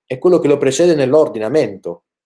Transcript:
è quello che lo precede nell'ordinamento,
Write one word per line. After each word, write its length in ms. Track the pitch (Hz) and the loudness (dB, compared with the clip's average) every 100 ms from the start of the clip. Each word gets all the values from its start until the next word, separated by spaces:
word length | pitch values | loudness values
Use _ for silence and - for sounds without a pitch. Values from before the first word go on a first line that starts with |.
è 140 | - 131 | -14 -4
quello 200 | 180 170 | 0 2
che 100 | 143 | 2
lo 100 | 139 | 0
precede 360 | 135 131 175 | 0 0 0
nell'ordinamento, 1080 | 156 127 151 151 110 107 151 113 98 87 85 _ _ | 2 2 2 2 -2 -4 -2 -2 -6 -12 -14 _ _